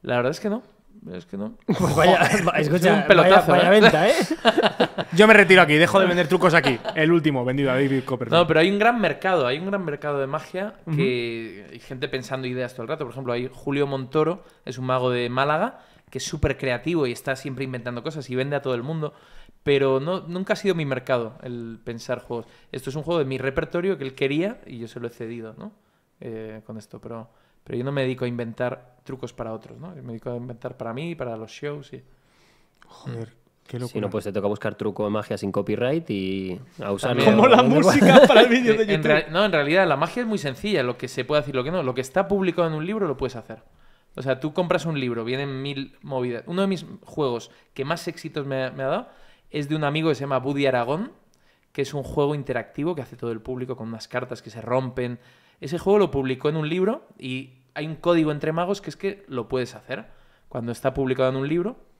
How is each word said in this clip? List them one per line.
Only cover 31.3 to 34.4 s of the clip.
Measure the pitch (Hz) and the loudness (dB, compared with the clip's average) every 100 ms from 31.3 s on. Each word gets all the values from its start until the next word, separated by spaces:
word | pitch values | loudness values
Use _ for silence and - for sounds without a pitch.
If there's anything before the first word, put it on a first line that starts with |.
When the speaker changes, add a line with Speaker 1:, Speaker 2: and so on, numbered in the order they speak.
| 113 | -8
Speaker 1:
los | 110 | -12
shows | - 147 147 139 | -12 -10 -10 -14
y | 131 _ _ _ _ _ _ _ _ _ | -20 _ _ _ _ _ _ _ _ _
Speaker 3:
Joder, | - - 117 113 _ _ _ _ | -18 -14 -12 -12 _ _ _ _
qué | 120 | -10
Speaker 2:
Si | |
Speaker 3:
locura. | 120 110 | -8 -6
Speaker 2:
no, | 101 | -4
pues | 104 | -4
te | 101 | -4
toca | 98 | -4